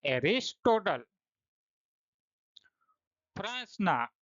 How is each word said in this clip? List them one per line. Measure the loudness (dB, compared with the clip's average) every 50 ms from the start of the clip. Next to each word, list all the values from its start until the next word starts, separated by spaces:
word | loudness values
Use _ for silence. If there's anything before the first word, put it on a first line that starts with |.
| _
એરિસ્ટોટલ. | -2 -2 0 2 2 0 0 -2 -6 -10 0 _ 2 2 4 2 -2 -4 -4 -6 _ _ _ _ _ _ _ _ _ _ _ _ _ _ _ _ _ _ _ _ _ _ _ _ _ _ _ _ _ _ -20 _ _ _ _ _ _ _ _ _ _ _ _ _ _ _
ફ્રાન્સના | -10 -8 -8 -6 -8 -10 -12 -6 -2 0 2 2 2 0 -4 -6 _